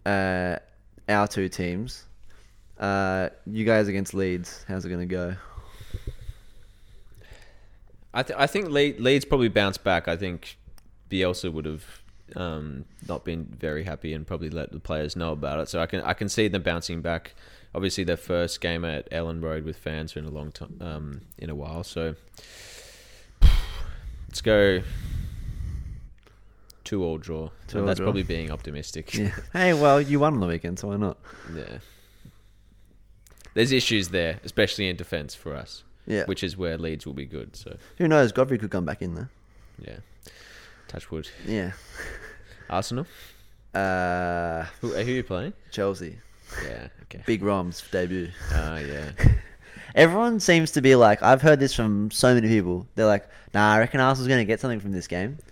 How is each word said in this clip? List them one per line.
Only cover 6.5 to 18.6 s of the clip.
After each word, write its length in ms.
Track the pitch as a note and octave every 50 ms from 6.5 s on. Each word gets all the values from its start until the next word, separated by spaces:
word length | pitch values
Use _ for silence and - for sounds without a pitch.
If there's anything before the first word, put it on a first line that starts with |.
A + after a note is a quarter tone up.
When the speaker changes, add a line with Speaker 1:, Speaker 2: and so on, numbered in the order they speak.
| - - - - - - - - - - - - - - - - - - - - - - - - - - - - - - - -
Speaker 2:
I 100 | - B2
th-, 160 | C3 - - -
I 80 | C#3
think 220 | C#3 - G3+ G3+ D#3+
Le-, 260 | C#3+ C#3+ C#3+ D3 C3+ -
Leeds 260 | A#2 C3 C#3+ C#3 C#3
probably 240 | - D3 C3 A#2+ A2
bounce 300 | G2 G#2 G2+ F#2+ F#2 -
back. 300 | - G2 F2+ E2+ - F2
I 80 | E2+
think 400 | F2 G2 F2+ F2 E2+ - - - - - - - - - - - - _ -
Bielsa 420 | G2 F#2 F#2 F2+ F#2 - F#2+ F2
would 120 | D#2 D#2 D2
have, 200 | D#2 D#2 D#2 - - - - - - - - - - -
um, 500 | F#2+ F2+ E2 D#2+ D2+ D2+ D2+ C2+ C2+ - - - - - -
not 160 | E2+ - -
been 200 | E2+ E2 E2 D#2 - - -
very 260 | - D#2 D2+ D#2 F#2
happy 280 | F#2 D#2 - - D#2
and 140 | D#2 D#2 D#2
probably 240 | - F2 D#2 E2 D#2
let 220 | D#2+ D#2+ C#2+ -
the 80 | - D2+
players 340 | - - E2 D#2 D2+ D2+ -
know 160 | F2 E2 E2
about 280 | D2+ D2 D2 C#2 D2 D#2+
it. 80 | D2+ -
So 120 | - E2
I 60 | E2
can, 140 | - - F#2
I 120 | - - F#2
can 140 | - G#2 G2
see 200 | - A#2 A2 G2
them 140 | F#2+ F#2
bouncing 400 | D#2+ F#2 E2+ E2+ - - E2+ E2
back. 320 | D2+ E2+ E2+ E2 - - - - - - - - - - -
Obviously, 280 | F2 F#2+ F#2 - G2
their 140 | F2+ F2 E2+
first 440 | - - - F2+ F2 F2 E2+ - -